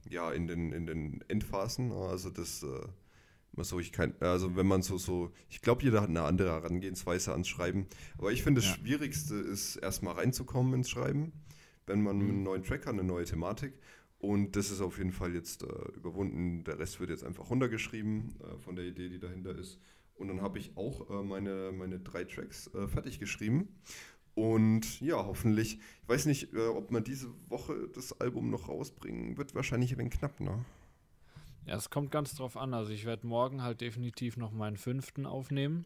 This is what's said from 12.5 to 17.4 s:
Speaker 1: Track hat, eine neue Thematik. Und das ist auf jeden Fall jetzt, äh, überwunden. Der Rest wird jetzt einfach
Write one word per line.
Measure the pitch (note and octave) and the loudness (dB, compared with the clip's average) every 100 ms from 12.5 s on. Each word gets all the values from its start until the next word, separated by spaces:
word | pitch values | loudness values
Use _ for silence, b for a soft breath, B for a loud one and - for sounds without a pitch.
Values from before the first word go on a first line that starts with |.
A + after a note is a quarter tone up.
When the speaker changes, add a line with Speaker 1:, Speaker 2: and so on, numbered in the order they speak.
| F#2 | -2
Speaker 1:
Track | F#2 C#3 C#3+ | -2 -4 -2
hat, | |
eine | G#2 | 0
neue | F#2 F2 E2+ | 2 0 0
Thematik. | E2 F2 G#2+ C#3 - B B B _ | -2 -2 -2 -6 -8 B B B _
Und | G2+ G2+ G2+ G2+ | 2 4 4 2
das | G2 | 0
ist | F#2+ | 0
auf | F#2 G2+ | -2 0
jeden | F#2 | -2
Fall | F#2 F#2 | 0 0
jetzt, | F2 E2 - | -2 -4 -8
äh, | - - - - | -8 -8 -8 -8
überwunden. | F2 F2+ F#2+ C2+ F2 E2+ | -6 -2 0 2 0 0
Der | E2 D2 | -2 -4
Rest | E2 - | -4 -4
wird | F2 | -4
jetzt | D#2+ | -4
einfach | B1+ F2 | -6 -8